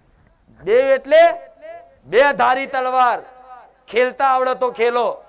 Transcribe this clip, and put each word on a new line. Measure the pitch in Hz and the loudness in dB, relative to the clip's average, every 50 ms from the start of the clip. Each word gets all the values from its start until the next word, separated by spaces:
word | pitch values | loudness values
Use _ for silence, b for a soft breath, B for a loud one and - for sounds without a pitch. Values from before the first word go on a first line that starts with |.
| _ _ _ _ _ _ _ _ _ _ _ _ | _ _ _ _ _ _ _ _ _ _ _ _
દેવ | 143 175 220 254 269 269 269 262 | -4 0 0 2 2 2 0 -2
એટલે | 269 269 302 320 339 339 330 - - - _ _ 302 320 339 339 - _ _ _ _ | 0 2 4 6 6 6 4 -2 -14 -20 _ _ -20 -20 -20 -20 -20 _ _ _ _
બે | 127 170 233 277 285 285 | -2 0 2 2 2 2
ધારી | 269 240 247 262 262 269 262 | 0 0 0 0 -2 -4 -6
તલવાર. | 269 262 254 254 254 254 254 240 214 175 - - - - - - 254 240 220 _ _ _ _ - | -6 -6 -4 -2 0 0 0 0 0 -4 -8 -14 -20 -20 -20 -20 -20 -20 -20 _ _ _ _ -6
ખેલતા | 196 226 247 254 247 - 269 269 262 | -2 -2 -2 -2 -2 -2 -2 0 0
આવડે | 262 254 254 254 254 | 0 -2 -2 -4 -4
તો | 254 247 240 | -4 -6 -4
ખેલો, | - 226 240 226 240 233 190 - - - | -2 -2 -2 -2 -2 -4 -4 -6 -8 -14